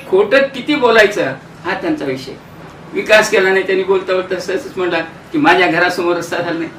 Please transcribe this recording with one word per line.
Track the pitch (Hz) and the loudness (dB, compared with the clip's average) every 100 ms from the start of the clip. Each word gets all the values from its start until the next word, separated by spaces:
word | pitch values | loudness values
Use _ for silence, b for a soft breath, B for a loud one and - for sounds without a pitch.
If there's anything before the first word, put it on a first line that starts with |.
| - | 2
खोटं | 190 208 269 | 2 4 2
किती | 180 254 294 | 2 -2 -2
बोलायचं | 285 240 220 202 - 143 - - - | 2 4 6 4 2 -4 -6 -14 -12
हा | 175 190 | -8 -4
त्यांचा | 175 151 | -4 -4
विषय. | 143 131 - 98 - - - - - | -4 -6 -10 -16 -18 -20 -20 -20 -10
विकास | - 196 214 - | -4 4 4 4
केला | 208 190 | 2 2
नाही, | 190 | 2
त्यांनी | 190 190 | 0 0
बोलता | 185 190 190 | 2 0 0
बोलता | 185 185 180 | -2 -2 -6
सहजच | 196 180 - 190 | -4 -6 -6 -6
म्हणला | 180 165 | -2 -2
की | 160 - - 156 | -4 -12 -6 2
माझ्या | 151 180 175 | 4 4 2
घरासमोर | 165 180 180 175 175 | 2 0 0 -2 -2
रस्ता | 165 175 | -4 -6
झाला | 175 165 | -4 -6
नाही. | 160 | -8